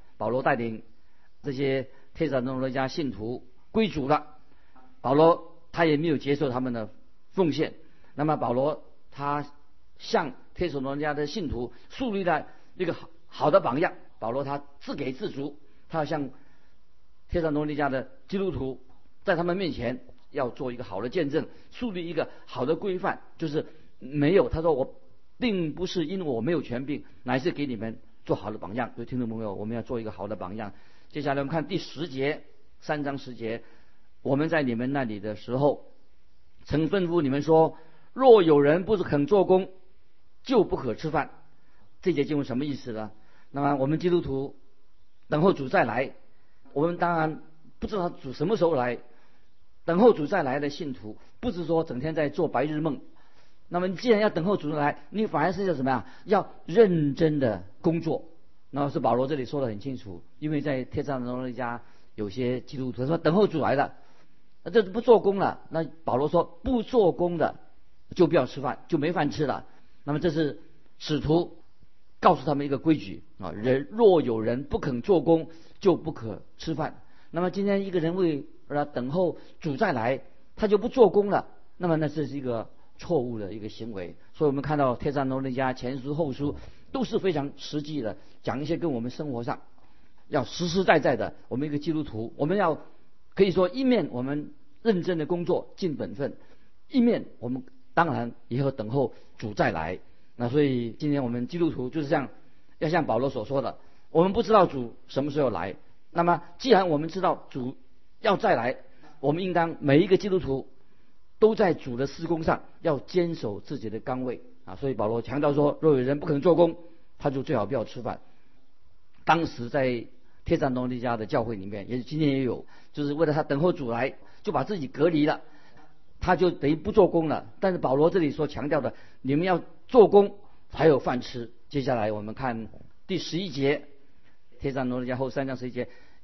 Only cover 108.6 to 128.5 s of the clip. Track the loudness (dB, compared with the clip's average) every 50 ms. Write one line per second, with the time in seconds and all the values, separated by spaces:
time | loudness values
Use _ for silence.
108.6 | 2 0 -2 -4 -8 -14 -16 -16 -16 -16 -10 -2 0 2 2 2 0 0 2 2
109.6 | 2 2 0 0 4 8 8 8 10 8 6 4 6 2 2 2 2 0 -2 -4
110.6 | -4 -8 -14 -14 -16 -16 -16 -16 -16 -16 -16 -14 -14 -14 4 6 6 6 8 6
111.6 | 6 4 4 2 -2 -6 -2 -2 -2 -2 -4 -6 -2 -2 -2 0 2 2 0 0
112.6 | -2 -10 -14 -2 0 0 0 0 -2 0 2 2 2 2 0 -2 -4 -4 -4 -6
113.6 | -8 -8 -8 -6 -6 -6 -6 -6 -6 -4 -4 -4 -4 -4 -6 -6 -10 -14 -16 -16
114.6 | -14 -14 -8 -4 -2 -2 0 0 0 0 0 0 -2 -2 -2 2 2 4 4 6
115.6 | 4 4 4 4 6 6 6 6 4 2 0 0 0 0 0 4 6 6 8 8
116.6 | 6 6 4 -2 -10 -16 -16 -16 -16 -16 -12 -4 -2 -2 0 0 -2 0 0 0
117.6 | 0 0 0 -2 -4 -4 -8 -8 -6 -6 -6 -8 -10 -14 -16 -16 -16 -16 -16 -16
118.6 | -16 -16 -16 -16 -16 -14 -14 -14 -14 -16 -16 -2 2 4 4 4 4 0 -4 -6
119.6 | -6 -2 0 2 2 2 2 0 -4 -8 -12 -14 -14 -14 -16 -10 0 2 2 2
120.6 | 4 2 2 0 0 -2 -2 -2 0 -2 0 -2 -2 0 0 0 0 0 -2 -4
121.6 | -6 -6 -8 -8 -6 -4 -4 -4 -4 -4 0 2 2 4 4 2 2 0 -2 -4
122.6 | -6 -12 -14 -16 -16 -10 -6 -4 -2 -2 2 4 4 4 4 2 2 2 2 4
123.6 | 4 2 2 0 -2 -2 0 0 0 -2 -2 -6 -12 -14 -14 -8 -6 -2 0 0
124.6 | 0 0 -2 -4 -4 -6 0 2 4 4 6 6 4 4 2 0 -6 -12 -14 -14
125.6 | -16 -14 -14 -14 -14 -14 -14 -14 -16 -16 -10 -2 2 2 4 6 4 4 2 2
126.6 | 2 2 2 2 0 4 6 8 8 8 6 4 2 2 0 -2 -4 -8 -4 0
127.6 | 0 0 2 2 2 2 4 6 6 6 6 4 2 2 0 0 -2 -2